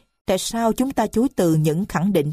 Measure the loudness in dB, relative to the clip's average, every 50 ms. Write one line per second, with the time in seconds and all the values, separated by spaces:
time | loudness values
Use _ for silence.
0 | _ _ _ _ _ -2 -2 -2 -2 -4 -4 -2 0 0 0 0 -2 -2 0 -2
1 | -2 0 0 0 0 0 0 0 2 2 2 2 2 2 0 0 -2 -4 -2 -2
2 | 0 2 2 2 0 0